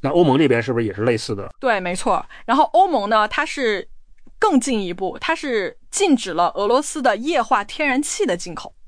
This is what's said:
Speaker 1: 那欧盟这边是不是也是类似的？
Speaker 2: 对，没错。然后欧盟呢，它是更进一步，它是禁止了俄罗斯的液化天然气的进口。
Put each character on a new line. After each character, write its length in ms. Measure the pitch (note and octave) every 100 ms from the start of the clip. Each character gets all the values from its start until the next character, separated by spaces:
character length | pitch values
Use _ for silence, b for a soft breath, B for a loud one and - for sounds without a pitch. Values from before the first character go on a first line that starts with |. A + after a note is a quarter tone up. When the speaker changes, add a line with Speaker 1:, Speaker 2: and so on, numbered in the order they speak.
Speaker 1:
那 80 | C3+
欧 120 | D#3+
盟 140 | E3 C3
这 100 | D3+
边 140 | A#2
是 100 | A#2
不 80 | A#2
是 60 | A2+
也 80 |
是 80 | F#2+
类 140 | A#2 A2+
似 180 | - G#2
的？ 140 | F#2 -
Speaker 2:
对， 200 | C4 G#3
没 160 | F3+ F#3
错。 300 | - F3+ - B B
然 100 | B3+
后 80 | D#4
欧 160 | E4 F#4+
盟 220 | C#4 G3+
呢， 180 | A3 G#3+
它 180 | - D4+
是 440 | - B3 G3+ - - - - - -
更 220 | A4+ D4
进 220 | C#4 A3+
一 120 | F#3
步， 240 | F3 F#3+ -
它 140 | - E4
是 400 | D4 A#3 F3 - -
禁 260 | - F#4+ C#4
止 180 | F#3+
了 160 | E3 F3
俄 180 | D#3 G#3
罗 140 | A#3+
斯 200 | - D#4
的 160 | B3+ G#3+
液 240 | C4 E4
化 220 | A3+ A3+
天 240 | G3+ - D4
然 140 | B3+
气 240 | D4 - F#4+
的 120 | F3
进 160 | -
口。 220 | E3 - -